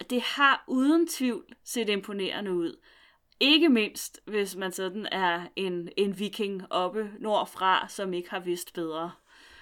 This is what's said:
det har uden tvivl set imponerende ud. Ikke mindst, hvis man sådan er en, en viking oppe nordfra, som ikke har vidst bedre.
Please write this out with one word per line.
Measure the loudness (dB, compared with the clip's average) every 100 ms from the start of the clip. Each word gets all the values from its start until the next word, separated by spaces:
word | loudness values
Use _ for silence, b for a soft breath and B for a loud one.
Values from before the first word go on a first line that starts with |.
| -2
det | -2
har | -2 4 4 4 0
uden | 2 4 6 4
tvivl | 0 -2 -2 -8 -20
set | -8 -2 0
imponerende | -2 -4 -4 -4 -4 -2
ud. | 0 -2 -6 b b b b _ _
Ikke | 4 6 6
mindst, | 6 2 -4 -12 -14
hvis | -6 -2 -2 -4
man | -6
sådan | -4 -6 -6 -6
er | 0 0 0 -4 -4
en, | -2 -2 -4 0
en | 0 0
viking | -4 -4 -4 -4 -4
oppe | -2 0 -2 -6 -6
nordfra, | -2 0 -2 -2 2 2 0
som | -6 -6
ikke | -6 -6
har | -8
vidst | -4 -6 -6
bedre. | -8 -6 -6 -8 -10 B B B B